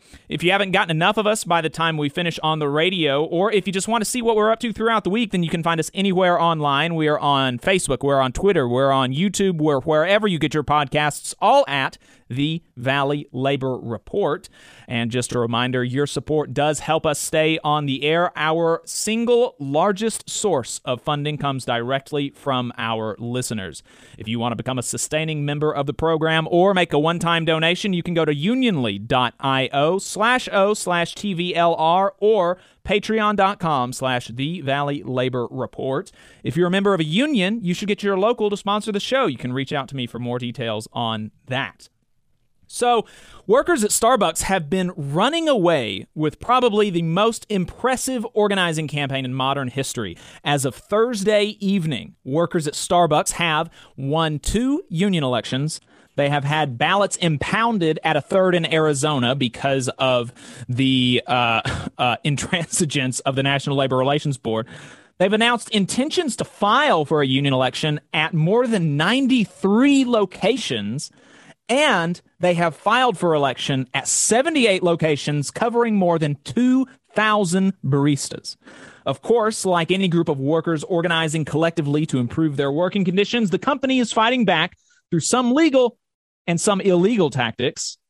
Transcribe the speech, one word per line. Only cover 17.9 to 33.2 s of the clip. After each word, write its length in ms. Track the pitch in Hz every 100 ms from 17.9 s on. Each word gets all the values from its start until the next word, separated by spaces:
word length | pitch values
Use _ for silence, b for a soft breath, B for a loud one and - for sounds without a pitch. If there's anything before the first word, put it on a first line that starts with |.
| 131
air. 280 | 147 165 175 -
Our 440 | 156 165 165 165 -
single 680 | - 208 220 233 240 247 -
largest 720 | 139 143 190 190 220 - -
source 500 | - 208 151 110 -
of 180 | 139 123
funding 340 | - 147 147 143
comes 300 | 143 135 127
directly 640 | 120 120 135 - 147 143
from 420 | - 143 127 120 113
our 380 | 110 113 110 -
listeners. 640 | 120 123 123 110 92 67 - b b b
If 120 | 107
you 100 | 117
want 140 | 120
to 40 | 113
become 220 | 117 127
a 40 |
sustaining 600 | - 127 - 156 160 151
member 300 | 143 147 151
of 120 | 143 139
the 60 |
program 540 | 139 165 160 160 160 156
or 220 | 175 190
make 200 | 185 175
a 60 | 147
one-time 460 | 156 170 170 165
donation, 480 | 160 160 165 175 208
you 100 | 175
can 120 | 170
go 100 | 165
to 100 | 156
unionly 600 | 147 175 254 247 160 117 101
dot 360 | 110 131 120 -
I 280 | 135 135 131
O 260 | 139 151 190
slash 500 | - - 220 254 -
O 200 | 202 196
slash 420 | 214 185 175 170 -
T 180 | 208
V 220 | 170 180 165
L 180 | 170
R 400 | 165 160 180 196 -
or 400 | 208 220 175 185 b b
patreon 500 | - 208 - 220